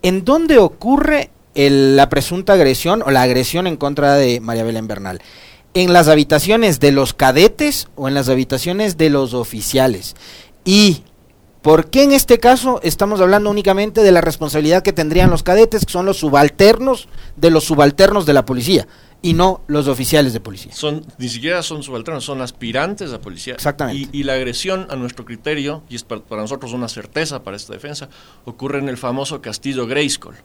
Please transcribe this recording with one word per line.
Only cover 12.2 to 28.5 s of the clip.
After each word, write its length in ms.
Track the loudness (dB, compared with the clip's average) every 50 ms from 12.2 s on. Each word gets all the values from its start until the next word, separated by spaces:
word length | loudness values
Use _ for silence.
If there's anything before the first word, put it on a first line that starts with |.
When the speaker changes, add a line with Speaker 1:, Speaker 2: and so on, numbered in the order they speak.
| 4 4 2 4
Speaker 1:
caso 400 | 6 4 4 4 2 -4 -4 -2 -4
estamos 380 | -6 -2 -2 -2 -2 0 2
hablando 280 | 2 4 4 2 2 0
únicamente 540 | -2 0 0 0 2 2 0 -2 0 4 4
de 80 | 6
la 100 | 6 4
responsabilidad 640 | 4 0 -4 -4 -8 -4 -4 -2 0 2 2 2 2
que 100 | 0 -2
tendrían 380 | -2 -2 0 2 4 4 4
los 100 | 2 2
cadetes, 440 | 0 2 4 4 4 4 4 -2 -4
que 60 | -2
son 140 | -4 -4 -2
los 120 | -2 -2 -2
subalternos 920 | -2 2 4 4 4 4 4 4 4 4 4 4 0 -2 -4 -4 -6 -14 -16 -16 -14 -14 -6 0
de 120 | 2 4
los 140 | 4 4 0
subalternos 640 | 0 2 4 4 4 6 4 4 4 4 2 0 2
de 60 | 2
la 120 | 2 2
policía, 420 | 0 -4 -4 -2 0 0 0 0 -4 -14 _ -20 _ _ _ -4
y 100 | -2 0
no 280 | 2 2 2 0 -2 -8
los 220 | -4 -4 -2 0 -2
oficiales 460 | -2 -4 -4 0 2 2 2 2 -2
de 80 | -6
policía? 320 | -10 -12 -18 -18 -18 -18 -16
Speaker 2:
Son, 280 | -10 -8 -8 -8 -8 -12 -16 -16 -12
ni 100 | -12 -10
siquiera 340 | -10 -8 -6 -6 -6 -6 -6
son 180 | -8 -10 -12
subalternos, 420 | -12 -12 -12 -12 -10 -10 -10 -10 -10
son 180 | -10 -10 -10
aspirantes 680 | -10 -12 -12 -12 -12 -6 -4 -4 -4 -4 -6 -10 -12 -12
a 80 | -12 -14
policía. 340 | -14 -16 -16 -16 -14 -14 -14
Speaker 1:
Exactamente. 540 | -6 -4 -4 -4 -4 -8 -8 -6 -10 -10 -10 -8
Speaker 2:
Y, 40 | -8
y 40 | -6
la 80 | -4 -4
agresión, 520 | -4 -4 -6 -8 -8 -6 -6 -6 -8 -8 -10
a 40 | -12
nuestro 300 | -10 -10 -12 -12 -14 -18
criterio, 560 | -18 -18 -12 _ -8 -6 -6 -6 -8 -10 -12 -14 _
y 60 | -16
es 80 | -16 -12
pa-, 160 | _ -14 -14
para 220 | -12 _ -10 -10 -8
nosotros 280 | -10 -10 -12 -12 -12 -10
una 140 | -10 -10 -10
certeza 540 | -12 -14 -18 -12 _ -8 -8 -6 -8 -12
para 160 | -12 -14 -14 -14
esta 160 | -16 -18 -18
defensa, 360 | -18 -16 -16 -16 -16 -18 -18 _ -20 -20 _ _ _ _
ocurre 320 | -20